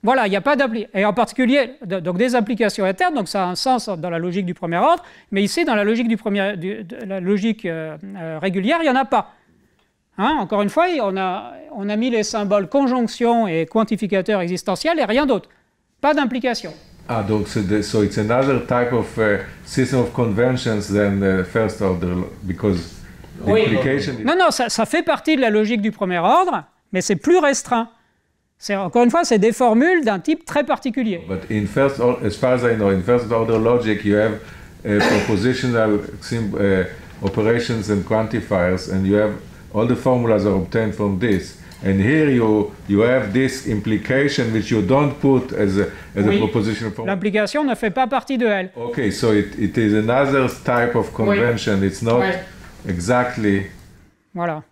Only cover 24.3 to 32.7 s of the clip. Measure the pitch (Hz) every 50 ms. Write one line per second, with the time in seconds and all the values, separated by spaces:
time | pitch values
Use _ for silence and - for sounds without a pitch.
24.3 | 330 359 370 330 - - 254 226 - - 226 - - 330 330 330 302 - - -
25.3 | 311 269 262 226 208 214 214 208 240 226 202 220 214 - 208 180 180 175 165 190
26.3 | 254 339 381 359 302 190 147 _ _ _ _ _ - 185 180 - 208 175 - 285
27.3 | 330 370 320 285 277 - - - 247 233 226 220 _ _ _ _ _ _ _ _
28.3 | _ _ _ _ _ _ - - 202 190 196 175 - 233 240 240 240 339 349 -
29.3 | 240 214 185 226 226 - 254 240 220 226 269 339 370 349 294 220 202 185 - -
30.3 | 320 330 - - - 285 294 240 285 - - 269 214 277 254 220 190 170 - -
31.3 | 95 92 - - 110 107 104 98 - 143 135 139 135 - 120 123 123 - - 107
32.3 | - - - 127 127 123 123 120